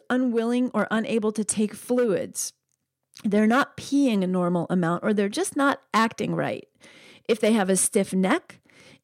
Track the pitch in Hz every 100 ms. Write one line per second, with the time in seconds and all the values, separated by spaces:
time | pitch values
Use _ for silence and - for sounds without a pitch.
0 | - 254 254 226 226 247 254 214 196 220
1 | 220 226 214 214 202 - 208 - - 247
2 | 240 175 - - - - _ _ _ _
3 | _ - 220 202 214 240 - - - 277
4 | 269 208 180 185 175 175 - 180 165 175
5 | 220 208 202 247 392 294 277 - _ 208
6 | 226 - 175 165 143 113 - _ - -
7 | - - - 220 214 226 185 190 - 202
8 | 196 185 185 330 - - _ - - -